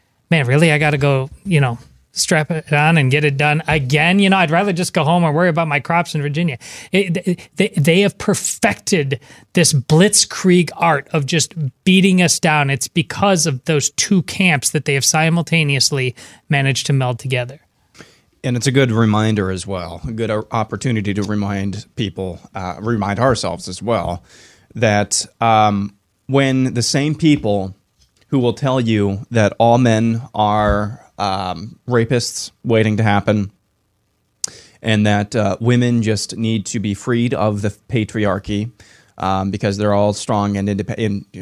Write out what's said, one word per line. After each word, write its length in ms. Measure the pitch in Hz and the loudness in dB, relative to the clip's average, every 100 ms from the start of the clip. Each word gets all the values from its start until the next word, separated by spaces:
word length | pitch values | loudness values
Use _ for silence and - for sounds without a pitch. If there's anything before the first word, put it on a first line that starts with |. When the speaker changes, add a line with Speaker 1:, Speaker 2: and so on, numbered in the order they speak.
| _ _ - | _ _ -2
Speaker 1:
"Man, 160 | 165 123 | 0 2
really? 240 | 139 165 | 4 4
I 80 | 151 | 4
gotta 180 | 151 147 | 2 2
go, 320 | 143 135 131 - 196 | 2 0 -2 -10 -2
you 140 | 165 | 0
know, 180 | 131 117 - _ _ | 0 -2 -12 _ _
strap 380 | - - 165 156 | -6 0 0 0
it 240 | 160 - | -4 -2
on 240 | 147 151 165 | 2 4 4
and 140 | 131 | 4
get 120 | 143 | 2
it 140 | 147 135 | 2 2
done 240 | 147 151 - | 0 0 0
again? 500 | 156 127 147 165 190 | -2 2 2 4 4
You 100 | 196 | 4
know, 60 | 190 | 4
I'd 120 | 170 | 2
rather 240 | 165 202 | 2 0
just 200 | 175 180 | -2 -2
go 100 | - | 0
home 200 | 143 175 | 2 2
and 100 | 170 147 | 2 2
worry 120 | 180 | 0
about 180 | 160 160 | 0 0
my 120 | 147 | -2
crops 360 | - 170 170 156 | 0 -2 0 -4
in 60 | |
Virginia." 360 | 147 147 175 127 - - - | -4 -2 -2 -4 -12 -20 -4
It, 480 | 185 190 165 185 175 - - | -2 0 -2 -2 -4 -4 -2
they, 100 | 190 - | -2 0
they 220 | 143 170 | 2 4
have 160 | 202 - | 2 0
perfected 1000 | - 190 - - 214 208 - 180 139 - - - _ | -2 -2 -2 -6 -6 -6 -2 -2 -2 -4 -10 -20 _
this 200 | - 165 | 0 2
blitzkrieg 960 | 143 - 156 202 202 - - 190 180 170 - | 2 2 4 4 2 -2 -2 2 4 2 0
art 300 | 170 147 - | 0 0 -2
of 140 | 165 139 | -4 -2
just 280 | 170 - 170 139 - | -2 -2 -4 -8 -4
beating 380 | - 185 190 185 | 2 4 4 4
us 180 | 175 - | 2 2
down. 300 | 170 151 139 | 2 2 0
It's 180 | 139 - | -2 -4
because 580 | - - - 202 190 156 | -4 -4 0 2 2 0
of 180 | 131 - | -4 -2
those 260 | 156 - | -2 -2
two 320 | - - 196 | -4 0 0
camps 480 | - - 185 147 - | 0 0 2 2 0
that 140 | 160 143 | -4 -2
they 80 | 139 | -2
have 100 | 127 | 0
simultaneously 1080 | 160 160 170 160 170 147 135 - 143 127 - - - - | 2 2 0 0 0 2 0 0 0 -4 -6 -16 -16 -2
managed 380 | 143 135 131 - | 0 0 -2 0
to 60 | |
meld 260 | 139 127 123 | 0 0 -4
together. 400 | 135 127 123 143 _ _ _ - - _ _ _ | -4 -6 -6 -12 _ _ _ -20 -20 _ _ _
Speaker 2:
And 140 | 139 123 | -4 -2
it's 120 | 123 | 0
a 40 | |
good 180 | 131 131 | 2 2
reminder 600 | 110 113 104 110 107 95 | 4 2 2 2 0 -2
as 160 | 95 98 | -4 -6
well, 320 | 95 85 85 127 | -8 -8 -10 -10
a 60 | |
good 180 | 113 110 | -6 -4
o-, 160 | 107 110 | -4 -4
opportunity 600 | 117 107 104 135 113 104 | -6 -4 -6 -2 -2 -2
to 80 | 98 | -4
remind 640 | 101 104 101 101 98 95 - - | -2 -2 -2 -4 -4 -8 -12 -8
people, 420 | 107 87 92 85 - 107 | -8 -6 -10 -10 -14 -10
uh, 220 | 92 80 | -10 -8
remind 400 | 107 117 98 101 | -4 -2 -2 0
ourselves 480 | 127 117 92 85 92 | 0 0 -4 -8 -10
as 160 | 92 | -10
well, 400 | 101 110 85 87 _ - - _ _ - | -4 -2 -2 -8 _ -20 -20 _ _ -2
that, 500 | 113 104 104 - - - | 2 2 0 -4 -6 -2
um, 520 | 117 110 107 101 101 _ _ _ - | 2 4 4 2 -4 _ _ _ -2
when 460 | 135 135 131 131 | 0 2 2 0
the 80 | 120 | -2
same 340 | 113 147 147 147 | -2 -2 -2 0
people 600 | 160 147 110 101 95 - _ _ _ _ - | 2 2 2 -2 -4 -12 _ _ _ _ -4
who 120 | 135 | 0
will 140 | 120 | 0
tell 260 | 107 139 131 | 0 -2 0
you 460 | 113 110 101 98 - | 2 2 0 -2 -4
that 200 | 117 104 - | 0 0 2
all 180 | 117 120 | 4 4
men 440 | 123 110 117 113 120 | 4 4 2 -2 -6
are, 720 | - 104 104 104 104 104 117 - - | -2 0 2 2 0 -2 -8 -16 -6
um, 600 | 101 95 92 85 110 - - | -4 -4 -6 -8 -12 -14 0
rapists 640 | 123 113 127 - - - _ | 2 2 0 -2 -8 -12 _
waiting 320 | 131 113 110 104 | 0 2 2 2
to 80 | |
happen, 480 | 110 101 - 104 98 _ _ _ _ _ _ _ _ _ - - - _ | 2 2 2 0 -2 _ _ _ _ _ _ _ _ _ -14 -14 -20 _
and 240 | 110 107 107 | -2 2 2
that, 300 | 101 101 117 | 2 0 -2
uh, 220 | 104 95 | -2 -2
women 420 | 113 120 123 120 | 0 2 2 0
just 360 | 110 110 - - | 0 -2 -4 -4
need 280 | 110 113 95 | -2 -2 -4
to 120 | 120 | -6
be 140 | 101 | -4
freed 400 | 101 - 120 120 | -4 -2 0 0
of 280 | - 107 104 | 0 -2 -2
the 80 | 104 - - | -4 -6 -6
patriarchy, 840 | 120 107 113 104 92 - 104 110 - - - _ - | -4 -4 -2 -2 -2 -4 -4 -6 -10 -20 -20 _ -8
um, 340 | 95 95 98 | -4 -2 -2
because 240 | 95 107 98 | -4 -4 -2
they're 180 | 104 | 0
all 200 | 101 104 | 2 2
strong 420 | 104 - 107 101 101 | 0 -2 -2 0 -2
and 140 | 98 | -2
independent. 580 | 101 - 117 110 101 - - | -2 -4 -4 -4 -4 -10 -16